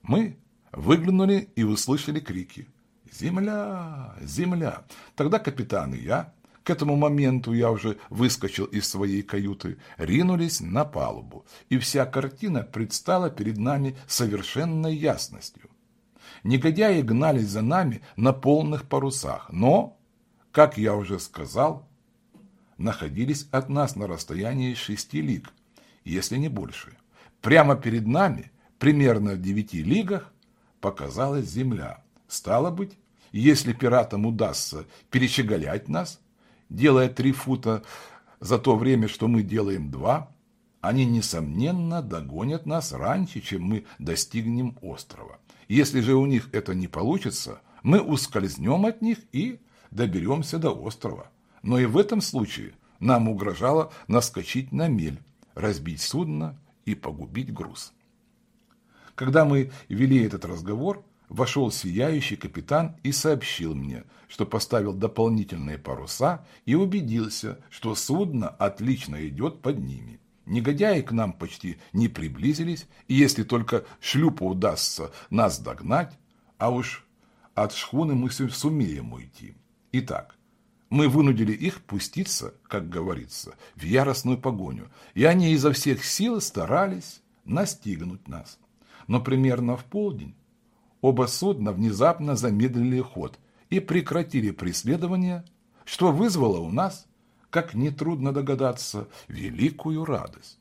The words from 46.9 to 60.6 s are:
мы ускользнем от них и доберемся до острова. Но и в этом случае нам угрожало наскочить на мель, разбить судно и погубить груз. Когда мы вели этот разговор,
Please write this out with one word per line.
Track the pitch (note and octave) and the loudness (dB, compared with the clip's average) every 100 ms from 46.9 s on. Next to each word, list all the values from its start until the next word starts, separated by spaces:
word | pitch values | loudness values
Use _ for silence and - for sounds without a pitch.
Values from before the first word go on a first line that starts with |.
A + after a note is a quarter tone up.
| - G2 F#3+ A#2 - - - _ - | -2 0 0 -2 -6 -10 -12 _ -6
мы | - F#3 | 4 6
ускользнем | - D3 - G#2+ F#2+ C2 E2 D#3 G#3 | 6 -2 0 -2 -2 -2 0 2 2
от | A3+ | 0
них | A3 A3+ - | -2 -2 -4
и | B2 A3 A#3+ _ _ _ | -4 -4 -6 _ _ _
доберемся | G2+ G2 F2+ E2+ C#3+ D3 E3 | -2 -2 0 0 -2 -2 -2
до | D#3+ | -2
острова. | A#1 D#2+ - A2+ A#1+ - _ _ _ | -2 -6 -8 -10 -10 -14 _ _ _
Но | F#2+ B2 | 0 2
и | B2 | 4
в | C3 | 4
этом | G#3 A3 | 4 2
случае | - C3+ G#2+ - G#1 - _ _ | -2 -2 -2 -4 -12 -16 _ _
нам | G#2 B2 A2+ | 2 4 2
угрожало | G2+ G2+ F#2+ A#2+ D#3 D#3 - - | 0 -4 -2 2 2 0 -6 2
наскочить | A#2 A#2+ - F2+ B2+ C3 | 2 2 -6 -6 -6 -4
на | C3 E3 | -2 0
мель, | A#2 D#2 C#2+ - _ _ | 0 -2 -6 -14 _ _
разбить | - G#2 F2 D2+ D2+ | -4 -4 -2 -6 -6
судно | - C3+ E3 D2+ D#2 C#2+ _ _ | -4 -4 -4 -4 -6 -10 _ _
и | - | -6
погубить | G2+ - D2+ D#2+ A2+ C3 | -6 -6 -10 -10 -8 -8
груз. | G#2+ - - - _ _ _ _ _ _ _ _ _ _ _ - - | -8 -10 -12 -18 _ _ _ _ _ _ _ _ _ _ _ -20 -4
Когда | C3 C#3+ | 4 6
мы | D3+ C#3+ C3+ - - | 6 4 2 -6 -8
вели | G2 C3 C3 | 2 6 6
этот | A2 F#2+ | 4 0
разговор, | E2+ F2 | -8 -8